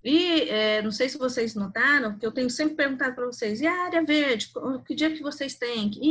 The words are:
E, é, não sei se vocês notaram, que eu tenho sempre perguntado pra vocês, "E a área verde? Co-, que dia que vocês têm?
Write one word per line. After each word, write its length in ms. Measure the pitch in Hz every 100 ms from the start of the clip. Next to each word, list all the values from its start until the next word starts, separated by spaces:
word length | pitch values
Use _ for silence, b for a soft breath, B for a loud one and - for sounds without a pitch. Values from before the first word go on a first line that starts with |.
E, 460 | 233 311 359 330 233
é, 340 | 214 214 214
não 80 | 214
sei 180 | 208 262
se 100 | 294
vocês 360 | 254 247 226
notaram, 640 | 214 196 226 262 285 220 208
que 60 |
eu 80 | 220
tenho 160 | 254 247
sempre 260 | 247 302
perguntado 400 | 311 277 262 269
pra 120 | 254 247
vocês, 340 | 240 214 220
"E 60 | 311
a 180 | 359
área 180 | 359 339
verde? 460 | 302 302 285 226 -
Co-, 340 | - 247 262
que 120 | -
dia 160 | 285 311
que 120 | 311
vocês 320 | 285 285 277
têm? 360 | - 240 233 208 208 285